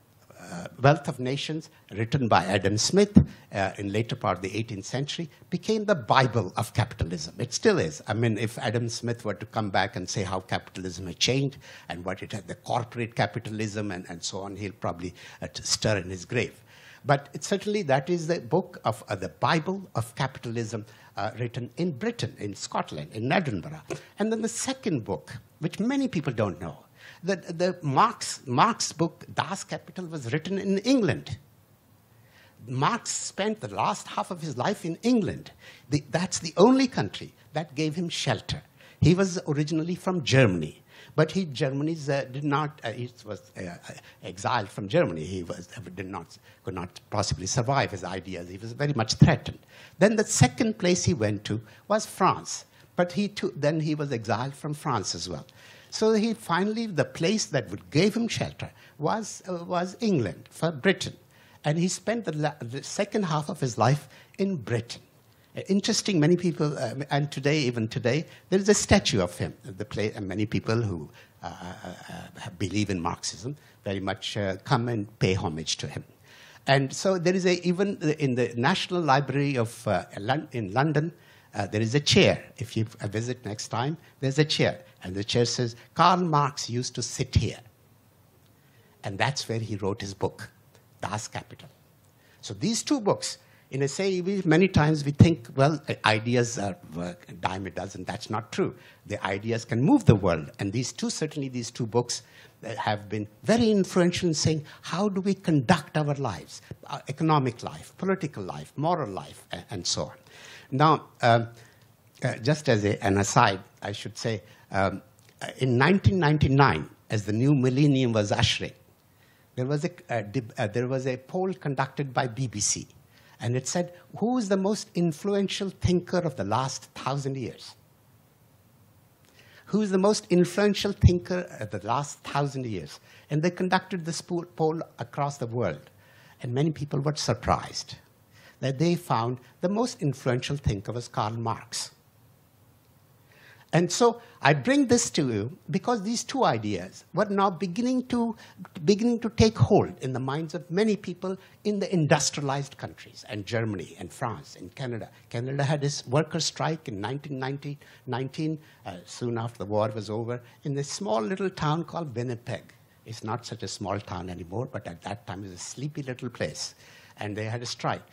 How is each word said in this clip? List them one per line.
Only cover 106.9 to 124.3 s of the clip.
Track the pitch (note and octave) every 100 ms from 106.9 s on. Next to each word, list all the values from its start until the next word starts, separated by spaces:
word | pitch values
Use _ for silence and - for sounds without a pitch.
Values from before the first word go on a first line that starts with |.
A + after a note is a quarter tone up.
| C3+ -
economic | D3 D#3+ D3+ B2+ A2+
life, | G2+ D#2 - -
political | F#3 F#3+ D3 A2+
life, | F2+ D2+ D2+ -
moral | D#3 F3 A2+
life, | F#2 C#2+ - -
a-, | F2 -
and | F#2 E2+
so | - D2+
on. | - - - - - -
Now, | C3 D#3 D3 - -
um, | A#2+ A#2 A2+ - - _ _ _ _ -
uh, | C3+ -
just | A#2 D#3 -
as | A2
a, | G2+ - G2+
an | G2
aside, | G2+ - A2+ F#2+ - _
I | G2
should | G#2 A2+ -
say, | A#2 A2 - - -
um, | G2 F#2+ F#2 - _ - -
uh, | - -
in | C3 A#2+
nineteen | C#3+ G3 - F#3+
ninety-nine, | D3+ D3+ C#3 C#3 C3+ E2 C#2+ - -
as | A2
the | G2
new | G#2 C3+ C#3+
millennium | B2+ B2+ D3 C3+ B2
was | A2+ G2+
ushering, | A2+ A2+ - D#2+ - _ _ _ _ _ _ _ -
there | B2+
was | D3 E3
a, | - -
uh, | A#2+
deb-, | G#2 C3 A2+ -
uh, | A2
there | A#2+ B2
was | C3 C3
a | B2+
poll | - F#3 F#3+
conducted | F#3 D3+ C3+ C3+ - C#3+
by | B2 C3
B | A2 C3
B | G#2
C, | - E2+ - - _ _ - -
and | A2 B2+
it | C3
said, | F3 F3 - - -
"Who | A3